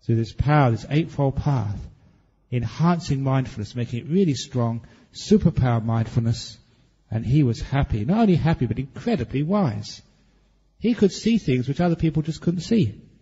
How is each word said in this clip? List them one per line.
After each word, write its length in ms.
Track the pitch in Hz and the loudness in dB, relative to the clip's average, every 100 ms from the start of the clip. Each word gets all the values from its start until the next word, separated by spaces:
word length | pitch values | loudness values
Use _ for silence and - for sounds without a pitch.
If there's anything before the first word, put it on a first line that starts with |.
So 140 | - 113 | 0 0
this 160 | 113 | -2
power, 400 | - 127 151 135 | -2 2 4 4
this 140 | 113 - | 2 0
eightfold 460 | 143 165 - 139 131 | -2 -2 -2 -2 0
path, 440 | 151 135 107 101 - - _ _ _ _ _ | -2 0 -2 -6 -10 -18 _ _ _ _ _
enhancing 720 | 123 117 - 160 170 170 139 | -4 -4 0 0 0 -2 -2
mindfulness, 520 | 135 131 127 - 104 123 | 0 0 -2 -6 -8 -6
making 240 | 120 120 | -6 -8
it 120 | 120 | -2
really 240 | 170 185 127 | 0 2 0
strong, 500 | - 127 117 117 - - _ | -4 -2 -2 -4 -10 -20 _
superpower 720 | - - 208 175 - 123 117 | -18 2 4 4 2 2 2
mindfulness, 760 | 113 113 110 - 117 120 - - _ _ _ _ _ | 0 0 0 0 0 -2 -6 -18 _ _ _ _ _
and 140 | 110 107 | -6 2
he 180 | 143 | 4
was 180 | 135 110 | 4 0
happy. 440 | - 135 - 107 110 | -2 -2 0 -2 0
Not 160 | 208 | 2
only 140 | 226 175 | 4 4
happy, 320 | 131 160 120 | 2 2 0
but 120 | 113 | -2
incredibly 640 | 127 - - 208 117 131 | -6 -6 -2 -2 -2 -2
wise. 580 | 151 208 170 107 104 - _ _ _ _ _ _ _ _ | 0 0 0 -2 -10 -16 _ _ _ _ _ _ _ _
He 140 | 214 | -2
could 180 | 240 202 | 4 2
see 280 | - - 226 | 2 0 0
things 280 | - 127 123 | 2 0 0
which 140 | 139 | 0
other 140 | 175 165 | 0 2
people 260 | 165 151 | 0 0
just 200 | 151 156 | -4 -4
couldn't 200 | - 175 | -2 -2
see 400 | - 226 120 - - _ | 0 2 2 -2 -20 _